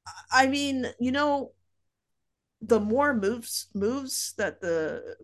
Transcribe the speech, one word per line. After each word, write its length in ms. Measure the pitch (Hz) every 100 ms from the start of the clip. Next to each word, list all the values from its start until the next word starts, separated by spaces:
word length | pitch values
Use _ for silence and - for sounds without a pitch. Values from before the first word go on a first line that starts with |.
| - - -
I 160 | 254 269
mean, 400 | 285 285 262 247 -
you 120 | 254
know, 400 | 277 294 285 - - _ _ _ _ _ _ _ _ _ _
the 180 | 214 220
more 320 | 208 247 294
moves, 540 | 233 196 240 - - -
moves 580 | 196 202 269 269 - - -
that 240 | 196 -
the 540 | 180 165 156 156 - -